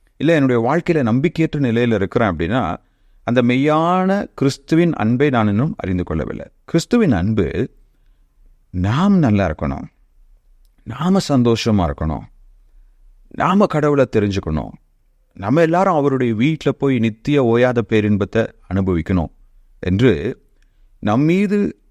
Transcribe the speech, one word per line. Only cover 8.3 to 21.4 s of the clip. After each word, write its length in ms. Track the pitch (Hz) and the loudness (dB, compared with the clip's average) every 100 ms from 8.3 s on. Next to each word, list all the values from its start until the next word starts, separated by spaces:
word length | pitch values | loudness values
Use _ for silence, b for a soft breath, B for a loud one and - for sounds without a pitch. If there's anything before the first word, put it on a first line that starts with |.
| _ - _ _ | _ -20 _ _
நாம் 420 | 92 95 131 196 196 | -4 -2 0 2 4
நல்லா 280 | 135 104 90 | 4 2 0
இருக்கணும், 400 | 76 73 67 - _ _ _ - _ _ _ _ _ - | -2 -6 -6 -12 _ _ _ -20 _ _ _ _ _ -16
நாம 320 | 113 170 190 | -4 0 0
சந்தோஷமா 600 | - 139 120 113 117 104 82 | 2 2 2 2 2 0 0
இருக்கணும், 400 | 78 78 69 - _ - _ _ - - _ - _ _ | -2 -4 -6 -10 _ -20 _ _ -20 -20 _ -20 _ _
நாம 320 | - 151 196 202 | -4 0 2 2
கடவுளை 380 | 151 147 143 127 | 2 2 2 2
தெரிஞ்சுக்கணும், 640 | 113 101 98 80 76 55 - _ _ _ _ _ - | 0 0 -2 -4 -6 -6 -14 _ _ _ _ _ -10
நம்ம 240 | 98 147 | -2 2
எல்லாரும் 360 | 160 175 196 160 | 2 2 0 0
அவருடைய 320 | 139 135 123 107 | 0 0 -2 0
வீட்ல 340 | 139 160 143 | -2 -2 -4
போய் 240 | 127 139 127 | -2 -2 0
நித்திய 440 | 113 107 - 143 120 | -2 -4 -2 0 2
ஓயாத 340 | 117 123 120 | 2 2 0
பேரின்பத்தை 640 | 104 110 104 104 98 113 107 - - | 0 0 2 0 0 -2 -4 -6 -6
அனுபவிக்கணும் 680 | 95 95 87 80 92 73 _ _ _ _ - | -4 0 -2 0 -2 -2 _ _ _ _ -10
என்று 300 | 92 95 127 78 98 - _ _ _ _ _ - | -4 2 2 2 -2 -10 _ _ _ _ _ -8
நம்மீது 560 | 104 113 151 185 | -2 0 2 0